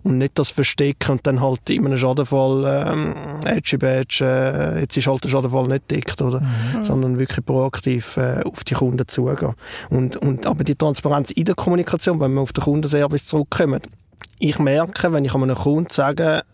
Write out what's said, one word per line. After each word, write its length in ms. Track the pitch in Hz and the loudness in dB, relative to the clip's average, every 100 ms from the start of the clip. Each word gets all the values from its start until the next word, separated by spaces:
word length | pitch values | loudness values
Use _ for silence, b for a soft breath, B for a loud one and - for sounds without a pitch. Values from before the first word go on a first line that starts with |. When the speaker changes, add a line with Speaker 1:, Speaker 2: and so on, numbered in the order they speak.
Speaker 1:
Und 160 | 196 127 | 0 2
nicht 180 | 135 - | 0 0
das 140 | 135 | 0
verstecken 640 | - 131 - 143 139 - | 0 0 2 0 0 0
und 140 | 131 143 | 0 2
dann 120 | 131 | 2
halt 300 | 135 127 - | 2 -2 -2
in 160 | - 139 | 0 2
einem 100 | 131 | 2
Schadenfall, 680 | 127 139 131 139 131 135 139 139 160 | 2 2 0 2 2 2 2 0 0
ähm, 260 | 156 156 151 147 151 | -2 -2 -6 -8 -6
Edgy 320 | 165 220 - 135 | -2 -2 0 0
Badge, 480 | 131 131 131 - | 2 0 0 0
äh, 560 | 131 131 131 143 151 160 | 2 2 0 0 -2 -2
jetzt 160 | 147 143 | -2 0
ist 100 | 131 | 0
halt 160 | 131 | 0
der 60 | - | 0
Schadenfall 400 | 135 127 131 127 | 0 0 0 0
nicht 200 | 135 - | -2 -2
dicht, 320 | 147 - - | -4 -4 -2
oder? 200 | 131 127 | 0 0
Speaker 2:
Mhm. 420 | 131 113 117 220 | 0 0 -2 -2
Speaker 1:
Sondern 360 | 208 131 131 123 | 0 0 2 0
wirklich 260 | 131 - - | -2 -2 0
proaktiv, 720 | 131 131 - 131 123 - - | 0 0 -2 -2 -2 -2 -2
äh, 260 | 127 - | -2 -2
auf 200 | - - | -4 -6
die 100 | - | -4
Kunden 320 | 131 127 127 - | 0 0 0 -2
zugehen. 480 | - 127 143 135 113 B B B | 0 0 0 -4 -6 B B B
Und, 260 | 131 127 - | 0 0 0
und, 280 | 139 131 | -2 0
aber 200 | - 156 | -2 -2
die 100 | 143 | 0
Transparenz 560 | 139 156 139 147 143 135 | 0 0 0 0 0 0
in 140 | - | -2
der 100 | 165 | 0
Kommunikation, 640 | 180 185 175 165 170 185 160 | 0 2 0 0 0 0 2
wenn 140 | 135 | 2
wir 80 | 135 | 0
auf 120 | 131 | 0
den 120 | - | 0
Kundenservice 640 | 143 147 147 147 143 147 - | 0 2 2 2 2 0 0
zurückkommen, 540 | 156 143 - 151 131 - - _ - - - | 0 0 0 2 0 -6 -20 _ -20 -16 -2
ich 180 | 151 151 | -2 2
merke, 540 | 139 147 170 - 180 | 2 2 0 0 0
wenn 120 | 151 | 2
ich 100 | 135 | 2
einem 200 | 135 131 | 0 0
Kunden 380 | 127 147 151 175 | 0 2 2 0
sage, 500 | - 139 147 160 151 - | 0 0 2 0 0 -4